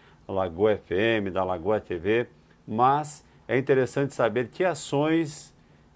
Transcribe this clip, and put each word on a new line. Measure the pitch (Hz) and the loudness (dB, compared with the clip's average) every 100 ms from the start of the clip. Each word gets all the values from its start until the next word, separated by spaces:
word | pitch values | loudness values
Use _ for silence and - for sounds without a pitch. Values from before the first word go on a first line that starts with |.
| - _ - | -20 _ -6
Lagoa | 95 92 82 107 | -4 -4 2 2
F | 98 - | 2 -2
M, | 90 113 113 98 | 0 2 2 0
da | 90 | -2
Lagoa | 92 90 90 107 | -2 -2 0 -2
T | - 87 | -2 -4
V, | 90 117 120 - _ _ - | 0 0 0 -10 _ _ -6
mas | 107 131 143 151 - - _ - | 2 2 2 -2 -12 -16 _ -2
é | 123 | 0
interessante | 135 131 123 139 139 | 2 2 2 0 -2
saber | - 117 110 117 | 0 0 0 -4
que | - | -2
ações | 185 151 - 143 156 165 151 - - _ _ _ _ | -2 -2 -2 0 2 0 -2 -8 -16 _ _ _ _